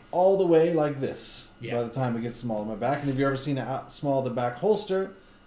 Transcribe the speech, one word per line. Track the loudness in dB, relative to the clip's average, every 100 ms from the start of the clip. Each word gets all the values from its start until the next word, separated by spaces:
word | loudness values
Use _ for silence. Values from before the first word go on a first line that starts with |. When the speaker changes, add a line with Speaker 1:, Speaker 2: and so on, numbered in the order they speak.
| -4
Speaker 1:
all | 2 4 4
the | 6
way | 6 6
like | 4 0 0
this | -4 -6 -10 -12 -16 -14
Speaker 2:
Yeah. | -4 -2
Speaker 1:
by |
the | -2
time | -2 -2 -2
it |
gets | -4 -6
small | -4 -4
of | -4
my | -2
back. | -2 0
And | -2
if | 0
you've | 0
ever | 0
seen | -2 -4
a |
out-, | -4 -6 -8
small | -6 0 0
of | 0
the |
back | -2 -2 0
holster, | 2 2 0 -2 -2 -8 -20 -20